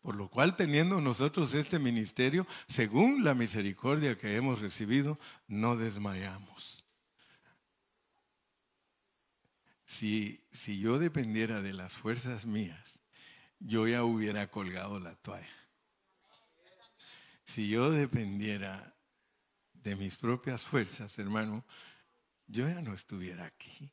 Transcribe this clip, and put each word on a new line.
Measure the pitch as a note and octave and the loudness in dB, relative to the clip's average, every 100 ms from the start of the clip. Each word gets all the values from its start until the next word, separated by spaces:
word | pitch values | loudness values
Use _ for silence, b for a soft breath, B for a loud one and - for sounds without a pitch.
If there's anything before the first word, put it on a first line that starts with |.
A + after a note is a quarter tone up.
Por | D#3 G2+ | -6 -6
lo | G2 | -4
cual, | B2 D#3 F3+ | 4 4 4
teniendo | E3+ D3 E3+ F#3+ | 4 4 4 4
nosotros | C#3 A#2 C#3+ F3+ C#3 C#3 | 2 2 2 2 2 0
este | D3 E3+ | 2 2
ministerio, | C3 A#2 G#2+ - C3 E3 F3+ B - | 2 2 0 2 4 4 -2 B -6
según | - A2 A#2 A#3 C#4+ | 0 4 6 6 6
la | E3 | 4
misericordia | C3 A2+ G#2 G2+ F#2 B2+ D3 D3 G#2+ | 4 2 0 -2 0 0 2 2 0
que | G#2+ G#2+ | 0 0
hemos | C3 A#2 | 2 0
recibido, | G#2 - G#2+ C3 C#3+ D3+ B B - | -4 -6 2 2 2 -4 B B -6
no | G#2 A2+ A#2+ | 0 2 2
desmayamos. | A2+ G2+ G#2 F#2+ F#2+ F#2+ G2 - - - _ _ _ _ b b b b _ _ _ _ _ _ _ _ _ _ _ _ _ _ _ _ _ _ _ _ _ _ - | 0 -2 -4 -4 -6 -10 -16 -16 -16 -18 _ _ _ _ b b b b _ _ _ _ _ _ _ _ _ _ _ _ _ _ _ _ _ _ _ _ _ _ -12
Si, | - G#2+ A2 G#2 - _ | -4 0 0 -2 -8 _
si | - - G2+ | -14 -6 -2
yo | A2 C3 | 2 2
dependiera | E3+ D#3 A2+ A2 A2+ G#2+ | 2 0 -2 0 0 -2
de | G2 | -4
las | F#2+ F#2 | -8 -10
fuerzas | - G#2+ A#2+ B2+ A#2 A2+ | -8 -4 -4 -4 -6 -4
mías, | G#2+ F#2+ D#2+ - - _ B B B B _ | -4 -4 -8 -20 -20 _ B B B B _
yo | C#3+ A2+ A2 | -2 2 4
ya | A#2+ | 4
hubiera | A#2 A2+ G#2+ G#2 G2 | 2 2 0 -2 -4
colgado | G#2+ F#2+ F#2 G2 G2+ | -6 -6 -6 -6 -8
la | F2+ F#2+ | -10 -14
toalla. | - F#2+ E2+ - _ _ _ _ _ _ _ _ _ _ _ _ - _ B B B B - | -14 -14 -16 -20 _ _ _ _ _ _ _ _ _ _ _ _ -20 _ B B B B -12
Si | - G#2 | -4 0
yo | A2 C3+ | 2 4
dependiera | D#3 C#3 B2 G#2 G2+ G#2+ G#2 F#2+ F#2+ - _ _ _ _ _ _ _ _ | 4 2 0 -2 -4 -4 -4 -6 -10 -16 _ _ _ _ _ _ _ _
de | - G#2+ G2+ | -12 -8 -6
mis | G2 - | -6 -4
propias | A2+ B2 - B2 | -2 -2 -4 -8
fuerzas, | - C#3+ G2+ - G2+ - | -2 0 0 -6 -12 -8
hermano, | G2+ G#2+ A2 G#2+ - B B B B _ _ _ - | -2 -2 -2 -6 -10 B B B B _ _ _ -8
yo | A2 C#3+ | -4 -2
ya | F3 | -4
no | C#3 | -8
estuviera | F#2+ - G2 F2+ F2 E2+ | -10 -10 -10 -10 -10 -14
aquí. | _ - - C#3+ | _ -20 -18 -20